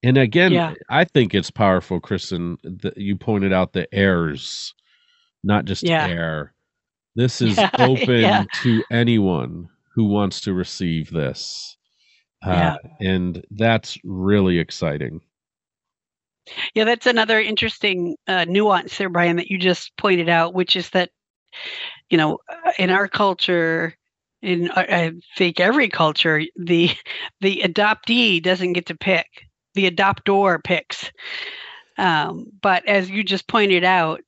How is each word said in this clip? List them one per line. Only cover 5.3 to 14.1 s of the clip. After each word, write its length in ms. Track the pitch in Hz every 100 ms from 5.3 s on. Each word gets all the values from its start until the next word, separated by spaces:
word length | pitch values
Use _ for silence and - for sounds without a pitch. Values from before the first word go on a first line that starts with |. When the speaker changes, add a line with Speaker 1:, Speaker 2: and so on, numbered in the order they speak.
| _
Speaker 1:
not 200 | 98 104
just 200 | - 95
Speaker 2:
Yeah. 240 | 175 165 151
Speaker 1:
heir. 460 | 85 82 78 73 _ _ _ _ _ _
This 260 | - 123 -
is 160 | 120 104
Speaker 2:
<laughs> 20 |
Yeah, 120 | 196 -
Speaker 1:
open 420 | 247 131 - 120
Speaker 2:
yeah. 240 | 110 104 101 -
Speaker 1:
to 200 | 123 113 -
anyone 760 | 117 120 113 98 85 62 85 87 _ _
who 100 | - 107
wants 340 | 101 101 -
to 100 | -
receive 580 | 92 92 - 92 80 76
this. 680 | 85 69 65 - - - - _ _ _ _ _ _
Uh, 60 | 98
Speaker 2:
Yeah. 260 | 90 85 73 - _
Speaker 1:
and 460 | 95 95 90 87 -
that's 440 | 101 113 113 - -
really 560 | -